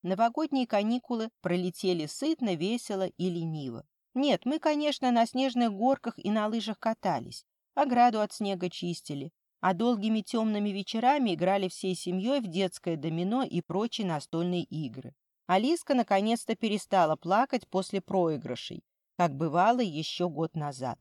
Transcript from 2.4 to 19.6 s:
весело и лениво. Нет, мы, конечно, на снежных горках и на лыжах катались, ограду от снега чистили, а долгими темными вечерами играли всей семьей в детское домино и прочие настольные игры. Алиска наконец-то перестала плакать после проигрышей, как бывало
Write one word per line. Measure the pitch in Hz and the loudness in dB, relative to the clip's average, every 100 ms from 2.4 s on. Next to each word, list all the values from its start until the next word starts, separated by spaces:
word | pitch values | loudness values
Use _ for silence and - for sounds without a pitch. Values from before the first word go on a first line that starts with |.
| 226 170 | 0 0
весело | 180 240 - 196 190 | 0 -2 -4 -4 -4
и | - 180 | -2 -2
лениво. | 170 165 156 135 113 - _ _ | -2 -4 -4 -6 -8 -14 _ _
Нет, | 247 285 214 240 | -2 2 2 0
мы, | 311 | 0
конечно, | 311 302 294 277 254 | 0 0 0 0 2
на | 240 233 | 4 2
снежных | 247 269 240 233 | 2 0 2 0
горках | 196 240 269 - - | 2 2 2 -2 -6
и | 190 | -2
на | 214 214 | 0 0
лыжах | 226 208 208 | -2 -4 -4
катались, | 226 226 190 143 117 - _ _ _ - | -2 -2 -2 -2 -4 -16 _ _ _ 0
ограду | 285 240 240 214 | 2 6 6 6
от | 208 | -2
снега | - 202 190 180 | -2 -2 -2 -4
чистили, | - 175 170 - 143 139 _ _ _ | -4 -6 -6 -6 -8 -8 _ _ _
а | 185 | -2
долгими | 180 233 233 214 220 | 2 2 2 2 0
темными | - 233 220 208 208 | 0 -2 0 0 -2
вечерами | 196 196 226 240 294 240 | -2 -4 0 2 4 2
играли | 165 180 202 190 | 2 2 2 0
всей | - 190 | -4 -4
семьей | 180 - 185 208 277 | -4 -2 -2 0 -2
в | 214 | -2
детское | 165 190 - - 160 | -2 -2 -2 -4 -4
домино | 160 160 180 247 | -2 -2 0 0
и | 254 175 | 0 -4
прочие | - 185 233 - 196 | -2 -4 -2 -4 -2
настольные | 156 - 165 175 180 | -4 -4 -2 0 -2
игры. | 147 156 143 113 123 _ _ _ - | -4 -6 -6 -8 -16 _ _ _ 2
Алиска | 185 240 339 - | 2 4 0 2
наконец-то | 262 220 196 208 233 - 226 | 2 4 2 4 0 -2 -2
перестала | 226 208 - 196 160 156 | 0 -2 0 2 4 2
плакать | 165 196 269 254 - | 2 2 2 -2 -2
после | 185 190 196 | -4 -2 -6
проигрышей, | - 190 170 147 135 123 - - _ _ _ - | -2 0 2 0 -4 -8 -8 -14 _ _ _ 0
как | 170 135 | 0 0
бывало | 160 156 | 0 4